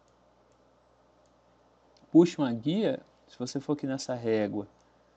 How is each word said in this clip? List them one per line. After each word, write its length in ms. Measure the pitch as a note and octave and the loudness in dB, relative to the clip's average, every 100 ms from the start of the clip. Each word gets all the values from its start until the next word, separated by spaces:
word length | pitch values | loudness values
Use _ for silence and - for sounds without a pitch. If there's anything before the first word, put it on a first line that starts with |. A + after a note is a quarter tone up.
| _ _ _ _ _ _ _ _ _ _ _ _ _ _ _ _ _ _ _ - - | _ _ _ _ _ _ _ _ _ _ _ _ _ _ _ _ _ _ _ -20 2
Puxa 320 | D#3 F3 - | 6 6 4
uma 100 | C#3 | -4
guia, 480 | A#2 A#2+ F#3 G3+ C3 - _ - | -4 -4 -2 -2 -4 -10 _ -20
se 100 | - | -12
você 220 | B2 C#3 | -8 -6
for 140 | C3+ | -4
aqui 120 | D3 C#3 | -4 -4
nessa 280 | C3 - | -6 -6
régua, 520 | B2 A#2 A2 G#2 G2+ G2+ - - _ _ | -6 0 0 0 -4 -10 -14 -20 _ _